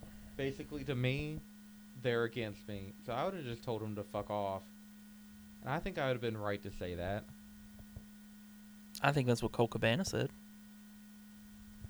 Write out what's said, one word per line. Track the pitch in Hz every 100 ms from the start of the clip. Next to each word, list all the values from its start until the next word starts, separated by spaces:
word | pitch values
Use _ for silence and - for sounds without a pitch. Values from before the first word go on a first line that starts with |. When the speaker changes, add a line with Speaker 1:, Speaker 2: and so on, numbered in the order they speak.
| - - - -
Speaker 1:
basically | 135 135 143 147
to | 135
me, | 127 127 135 151 156 - - - - - 131
they're | 127 117 117
against | 117 110 101 -
me. | 101 98 104 -
So |
I | 117 175
would |
have | 190
just | 131 113
told | 127 110
him | 107 104
to |
fuck | 101 104 104
off. | 104 101 95 - - - - - - - - - -
And | 127
I | 151
think | 190 170
I | 135
would |
have | 123
been | 120 110
right | 104 101
to | 101 -
say | 90
that. | 85 90 104 - - - - - - - - - - - - - - - - - -
Speaker 2:
I | 139
think | 143 123
that's | 117
what | 117
Colt | - 120
Cabana | 113 113 123 190
said. | - 131 - - - - - - - - - - - - - - -